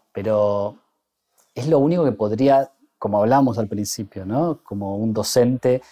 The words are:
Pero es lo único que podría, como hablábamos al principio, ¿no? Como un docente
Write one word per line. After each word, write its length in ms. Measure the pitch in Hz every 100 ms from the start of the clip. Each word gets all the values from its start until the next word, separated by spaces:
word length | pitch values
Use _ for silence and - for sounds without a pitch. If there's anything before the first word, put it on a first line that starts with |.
| _
Pero 640 | - 101 107 104 101 101 104 _ _ _ _ _ _ _
es 120 | - 131
lo 100 | 151
único 260 | 143 175
que 80 | 147
podría, 600 | 107 107 110 135 139 135 _ _ _
como 220 | 104 104
hablábamos 380 | 107 135 131 113
al 100 | 104
principio, 580 | 104 104 - 101 101 95
¿no? 360 | 120 170 147
Como 320 | - 101 98 101
un 160 | 113
docente 640 | 107 104 - 123 127 135 127 -